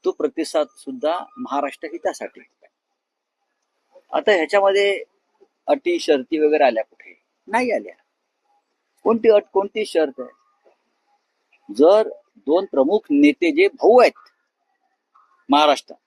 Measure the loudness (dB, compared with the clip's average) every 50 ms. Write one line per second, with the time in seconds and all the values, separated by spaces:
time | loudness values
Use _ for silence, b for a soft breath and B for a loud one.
0 | _ -8 -6 _ -6 -6 _ -6 -10 -6 -4 -6 -6 -6 _ _ -16 -16 -12 -6
1 | -6 -6 -6 -6 -10 -14 _ -16 -12 -8 -6 -6 -6 -6 -10 _ -16 -16 -16 -8
2 | -8 -8 -8 -8 -14 -16 _ -20 -20 _ _ _ _ _ _ _ _ _ _ _
3 | _ _ _ _ _ _ _ _ _ _ _ _ _ _ _ _ _ _ _ -20
4 | _ _ -6 -4 0 2 2 2 0 0 0 2 2 2 2 2 0 0 -2 -4
5 | -8 _ _ _ _ _ _ _ _ _ _ _ _ -4 -4 -2 _ -4 -4 -4
6 | 0 0 0 0 0 _ -4 0 0 0 2 2 2 2 2 -2 -8 _ _ _
7 | -20 -20 -20 _ _ _ _ _ _ -6 -4 -4 -2 -2 -4 -6 -8 -12 -20 _
8 | _ _ _ _ _ _ _ _ _ _ _ _ _ _ _ _ _ _ _ _
9 | _ -2 -2 2 4 4 4 4 2 _ _ -4 -4 -4 _ -8 -8 -4 -2 -2
10 | -2 -2 -4 -12 -16 -16 _ _ _ _ _ _ _ _ _ _ _ _ _ _
11 | _ _ _ _ _ _ _ _ _ _ _ _ _ -18 -2 2 4 4 4 4
12 | 2 -2 -8 -16 _ _ _ _ _ -2 -2 -2 -2 -2 -2 0 0 0 0 -2
13 | -2 _ 0 4 4 2 2 _ -2 -2 0 2 0 0 0 0 2 4 6 6
14 | 4 4 0 _ _ _ _ _ _ _ _ _ _ _ _ _ _ _ _ _
15 | _ _ _ _ _ _ _ _ _ -2 0 2 4 2 2 0 _ _ -20 _
16 | _